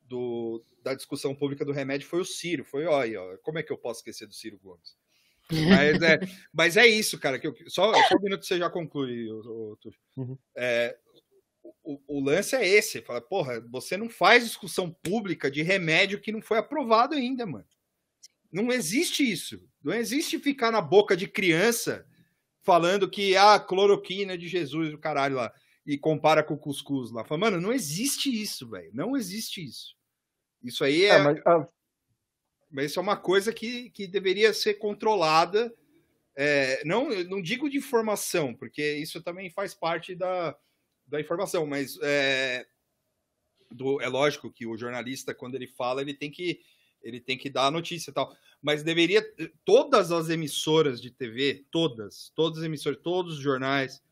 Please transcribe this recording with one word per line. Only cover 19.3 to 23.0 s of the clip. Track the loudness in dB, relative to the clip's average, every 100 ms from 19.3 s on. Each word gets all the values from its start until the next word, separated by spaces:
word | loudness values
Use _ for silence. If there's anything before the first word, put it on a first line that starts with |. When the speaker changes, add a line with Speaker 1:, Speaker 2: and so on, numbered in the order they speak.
Speaker 1:
isso. | -2 -6 -14 -20 _
Não | -4
existe | -4 -2 -2 -2 -4
ficar | -4 0 0
na | 0
boca | 6 6 6 2
de | 0
criança | 0 2 4 4 2 -2 -6 -8 _ _ _ _ _
falando | 4 6 6 2